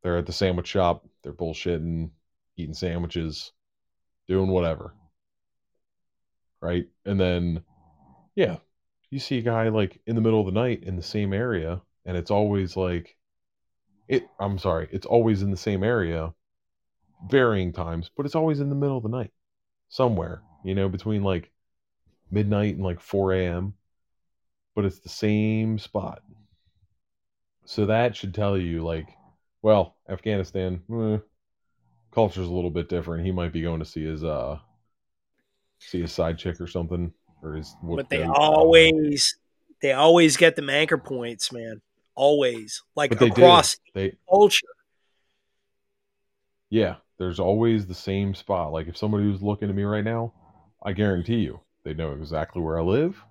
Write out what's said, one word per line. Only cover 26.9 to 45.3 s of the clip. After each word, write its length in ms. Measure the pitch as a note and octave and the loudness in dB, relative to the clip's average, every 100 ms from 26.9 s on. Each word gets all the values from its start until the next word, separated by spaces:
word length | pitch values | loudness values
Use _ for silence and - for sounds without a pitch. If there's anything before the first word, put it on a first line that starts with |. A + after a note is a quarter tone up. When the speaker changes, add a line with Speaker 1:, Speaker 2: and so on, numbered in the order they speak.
| _ _ _ _ _ _ _ | _ _ _ _ _ _ _
Speaker 1:
So 220 | - - G#2 | -10 -2 0
that 280 | A2 A#2+ G#2 | 2 0 -2
should 180 | G2+ | -8
tell 240 | F#2 G2+ G2 | -2 0 0
you, 260 | F2 E2 | -2 -4
like, 240 | E2 E2 D#2+ _ _ _ _ _ | -4 -6 -8 _ _ _ _ _
well, 340 | G#2+ G#2 F2+ _ - | 2 4 2 _ -12
Afghanistan, 760 | F#2 A2 G2+ F#2+ G2 F#2 F2+ E2+ | -8 -4 -4 -4 -4 -4 -6 -8
eh, 260 | A2+ A2 G#2+ - _ _ _ _ _ _ _ _ | -4 -2 -2 -4 _ _ _ _ _ _ _ _
culture's 360 | - G#2+ F#2+ F2+ | 0 2 0 -4
a 40 | |
little 180 | F2+ F2 | -2 -2
bit 200 | E2+ E2 | -4 -4
different. 340 | F2 E2 E2 | -6 -4 -4
He 80 | F2+ | -4
might 200 | F2+ F2 | -2 -4
be 100 | E2 | -4
going 160 | E2+ E2 | -4 -6
to 80 | D2+ | -8
see 180 | D#2+ | -8
his, 180 | D#2 D#2 | -8 -6
uh, 360 | D#2+ C#2 B1 - _ _ _ _ _ _ _ _ _ _ _ _ | -6 -6 -6 -10 _ _ _ _ _ _ _ _ _ _ _ _
see 240 | - F2+ | -10 -6
his 100 | E2+ | -6
side 240 | - E2 E2 | -2 -2 -2
chick 240 | F#2 E2+ | -8 -8
or 60 | E2+ | -8
something, 440 | F2+ E2+ F2 F2 - _ _ | -6 -6 -4 -6 -10 _ _
or 120 | D#2+ | -12
his 200 | D#2 D2 - | -10 -12 -14
Speaker 2:
But 280 | E2+ E2+ C3+ | -8 -8 -4
they 80 | C#3 | -4
Speaker 1:
goat, 60 | |
I 20 | D#2+ | 0
don't 260 | C#3 D3+ | 2 4
know. 60 | D#3 | 6
Speaker 2:
always, 800 | D#3+ E3 D#3+ D#3 D3+ D3 - - _ _ _ _ | 10 10 10 6 2 2 0 -2 _ _ _ _
they 120 | C#3 | -2
always 440 | C3 D#3 E3+ D#3+ C3+ | 4 8 8 8 8
get 200 | E3 D#3+ | 6 6
them 120 | C#3+ | -2
anchor 300 | C#3+ D#3 D3+ | 0 0 -2
points, 520 | - B2+ A#2 A2+ - | -4 -8 -8 -8 -10
man. 300 | B2 A2+ A2 _ _ _ | -8 -12 -14 _ _ _
Always. 680 | - C#3 D3 B2+ A#2 G#2+ - _ | 2 4 6 2 0 -10 -14 _
Like, 160 | - C#3+ | -4 -2
Speaker 1:
But 80 | A2+ | 4
they 100 | A#2+ | 4
do. 100 | G2+ | 8
Speaker 2:
across 360 | F3 F3 - - _ | 10 10 6 -4 _
Speaker 1:
They 220 | G2 F#2+ - - | -6 -6 -6 2
Speaker 2:
culture. 380 | F#3 G#3 - - - _ _ _ _ _ | 6 6 4 -4 -20 _ _ _ _ _